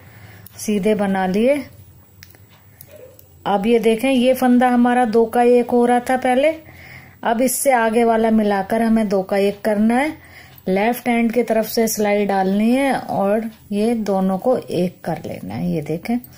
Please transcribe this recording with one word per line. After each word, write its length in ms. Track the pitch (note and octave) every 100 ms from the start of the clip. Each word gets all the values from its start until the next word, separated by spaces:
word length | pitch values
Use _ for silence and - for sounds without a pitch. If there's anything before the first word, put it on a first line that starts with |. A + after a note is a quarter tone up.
| - - - - - -
सीधे 360 | - G#3 G3+
बना 320 | G#3+ G3 F#3+ F#3
लिए। 400 | G3 B3 C#4+ B3+ - - - _ _ - - - - _ - - - - - - - -
अब 200 | G3 G#3+
ये 120 | A#3
देखें, 320 | A3 A3 C4
ये 240 | C4 B3
फंदा 340 | B3+ B3+ B3 B3+
हमारा 360 | B3 B3 B3
दो 200 | B3 A3+
का 180 | A3+ A#3+
एक 280 | A#3+ B3 A#3+
हो 140 | A#3+ A#3+
रहा 140 | B3
था 160 | B3 C4
पहले, 360 | B3+ B3 D4+ D#4+ - - - - - -
अब 180 | G#3+ A#3
इससे 320 | B3+ - C#4
आगे 320 | B3 A3+ A3
वाला 260 | A#3 A3+ A3+
मिलाकर 520 | A3 G#3 G3 F#3+ A3+
हमें 260 | A3+ A3 G#3+
दो 140 | G3
का 140 | F#3 G3+
एक 240 | G3+ G3+
करना 340 | A3 G#3 A3
है। 220 | B3 D4+ D#4 - - - - -
Left 400 | F#3+ A3 A#3+ B3
hand 240 | A#3 A#3
की 100 | A#3
तरफ 240 | A3+ A3 A3
से 220 | A#3+ A3
सिलाई 380 | G#3+ G#3 G3+ G3+
डालनी 460 | G3 F#3+ G3+ A3+
है 220 | B3+ C#4
और 560 | G#3+ - F3+ G3 A3 A3+ - -
ये 220 | G#3 A3
दोनों 440 | A#3 G3+ F#3+ F#3+ F#3+
को 180 | B3 B3+
एक 440 | - E3 F3+ -
कर 180 | - - -
लेना 280 | - -
है। 180 | B2 F3
ये 100 | E3+
देखें, 360 | D3 D#3+ - B3 -